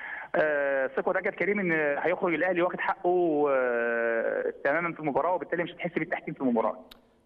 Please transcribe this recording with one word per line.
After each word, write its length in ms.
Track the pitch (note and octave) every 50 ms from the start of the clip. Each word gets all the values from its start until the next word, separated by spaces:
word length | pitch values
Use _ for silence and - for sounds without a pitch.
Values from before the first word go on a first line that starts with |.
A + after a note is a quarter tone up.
| - - - - - - -
آه، 500 | F3 D#3 D#3 D3+ C#3+ C#3+ C#3 C#3 C3+ C3
ثقة 260 | C3 - - F#3 G#3 F3+
رجب 200 | F#3 F3+ G3 F#3
كريم 280 | - E3+ F#3 G#3 G#3
إن 120 | G3 F3 E3 D#3+ D3+ D3 C#3+ C#3 -
هيخرج 320 | D3+ F3+ F3+ G3 F3+ E3
الأهلي 280 | D3+ E3 F#3 F#3 E3+ F3
واخد 180 | F3+ F3 F3
حقه، 680 | - - F#3+ - - F3+ F3 F3+ F3 E3 D3+ D3 D3 C#3+
آه، 1000 | C#3 C3 B2+ B2 A#2+ A#2+ A#2 A#2 A#2 A#2 A#2 A#2 A#2 A#2 G#2+ A2 G#2+ G#2 - - - - -
تمامًا 280 | C#3+ C#3+ E3 F3 E3+ D#3+
في 80 | -
المباراة، 340 | D#3 D3+ B2+ C#3 C#3+ E3+ F#3
وبالتالي 280 | E3+ D3 - - E3+ E3+
مش 80 | D#3+ -
هتحس 200 | - - F3 - D#3+
بالتحكيم 360 | D#3+ D#3+ - - - - D3+
في 60 | -
المباراة. 380 | D3 C3 A#2+ A2 A2 G#2+ - - - - - - _ _ _ _ _